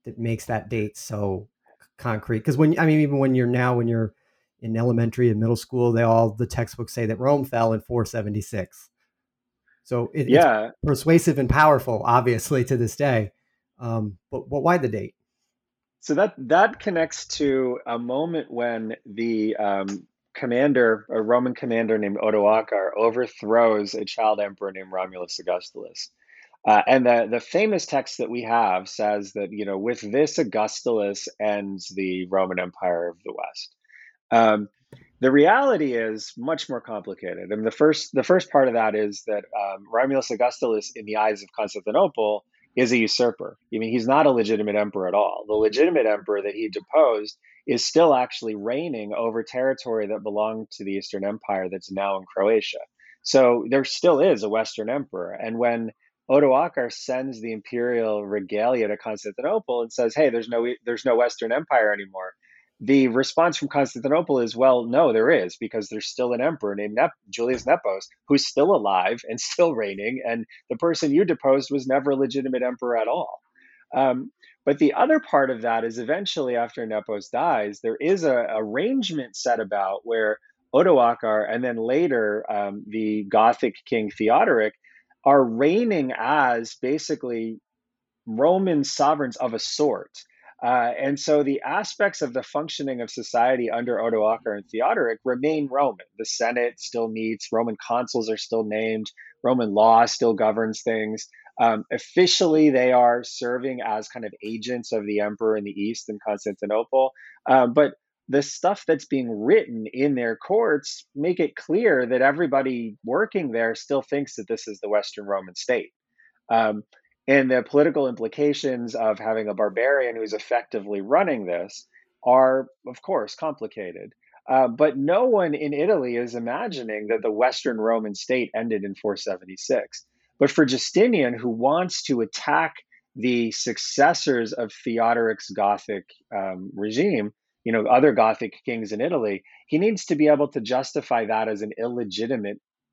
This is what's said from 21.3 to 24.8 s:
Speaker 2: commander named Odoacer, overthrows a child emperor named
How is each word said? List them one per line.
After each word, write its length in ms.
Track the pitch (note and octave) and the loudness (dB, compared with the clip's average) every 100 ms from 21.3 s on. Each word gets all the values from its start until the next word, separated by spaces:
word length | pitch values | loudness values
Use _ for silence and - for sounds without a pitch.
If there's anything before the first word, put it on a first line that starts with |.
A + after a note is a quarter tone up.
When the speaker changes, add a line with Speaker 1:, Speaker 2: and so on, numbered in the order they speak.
| B2 B2+ | 2 2
Speaker 2:
commander 440 | A#2+ B2+ A2+ A2+ A2 | -4 -2 -2 0 0
named 200 | G2+ G2+ | 0 -2
Odoacer, 720 | A2 G#2+ G#2 A2 G#2+ G2+ F#2+ - | 0 4 4 4 2 -2 -2 0
overthrows 960 | A#2 A2+ B2 - G#2+ A#2 A#2 G#2+ G2+ | 0 0 -4 -6 0 4 4 4 -2
a 120 | A2+ G#2 | -6 -8
child 340 | - G#2+ G#2 | -2 0 0
emperor 320 | G2+ G2 G2 | -2 -6 -10
named 200 | F#2+ | -10